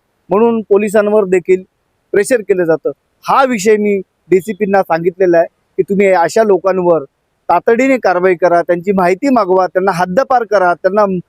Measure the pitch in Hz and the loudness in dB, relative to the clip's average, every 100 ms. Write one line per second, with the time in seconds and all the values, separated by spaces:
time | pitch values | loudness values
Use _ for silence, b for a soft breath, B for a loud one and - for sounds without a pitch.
0 | _ _ _ 185 233 226 208 196 208 208 | _ _ _ 0 0 0 0 0 2 0
1 | 208 208 190 185 170 185 185 _ _ _ | 0 0 0 -2 0 -2 -2 _ _ _
2 | _ 196 208 247 202 190 170 160 156 139 | _ -4 0 -2 -2 -2 0 -2 -2 -10
3 | _ _ - 214 269 240 190 214 208 202 | _ _ -2 0 2 0 0 0 0 -2
4 | 185 _ _ 185 180 196 208 196 185 165 | -6 _ _ -2 -2 -6 -2 0 0 -2
5 | 170 180 190 170 175 - _ - 185 196 | -4 -2 0 2 0 -6 _ -6 -4 0
6 | 202 180 165 220 220 190 190 190 175 165 | 2 2 0 0 0 0 0 -2 0 0
7 | 135 _ _ _ _ 175 - 233 269 262 | -2 _ _ _ _ -2 0 0 0 0
8 | 208 180 185 175 180 170 170 175 175 196 | 0 0 0 0 2 0 0 -2 -2 0
9 | 175 185 277 247 190 185 180 185 190 175 | 0 0 0 0 0 0 0 -2 -2 -2
10 | 185 185 269 254 220 208 180 170 190 202 | -2 -2 0 0 0 0 0 0 -2 0
11 | 202 185 | 0 -2